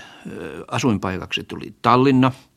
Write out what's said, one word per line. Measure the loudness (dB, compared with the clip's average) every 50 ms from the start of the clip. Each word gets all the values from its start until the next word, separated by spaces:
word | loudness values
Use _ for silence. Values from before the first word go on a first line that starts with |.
| -10 -18 -20 -18 -16 -14
ö, | -12 -12 -12 -12 -12 -14 -10 -8
asuinpaikaksi | -4 -2 0 0 0 0 -2 -4 -6 -6 -6 -6 -6 -6 -6
tuli | -8 -12 -12 -12 -14 -8 _
Tallinna | 2 4 4 6 6 4 4 4 4 2 0 -4 -12 _ _